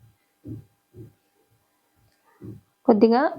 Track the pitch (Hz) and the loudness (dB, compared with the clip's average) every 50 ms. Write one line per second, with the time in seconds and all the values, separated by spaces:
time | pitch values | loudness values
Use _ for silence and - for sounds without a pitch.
0 | 117 110 _ _ _ _ _ _ _ - - - - _ _ _ _ _ _ - | _ _ _ _ _ _ _ _ _ -18 -18 -18 -18 _ _ _ _ _ _ -20
1 | - - _ _ _ _ _ _ _ _ _ _ _ _ _ _ _ _ _ _ | -20 -20 _ _ _ _ _ _ _ _ _ _ _ _ _ _ _ _ _ _
2 | _ _ _ _ _ _ _ _ - - 107 - _ _ _ _ _ - 226 202 | _ _ _ _ _ _ _ _ -20 -20 -20 -20 _ _ _ _ _ 2 4 4
3 | 220 226 233 247 285 339 - | 4 4 4 2 0 -2 -4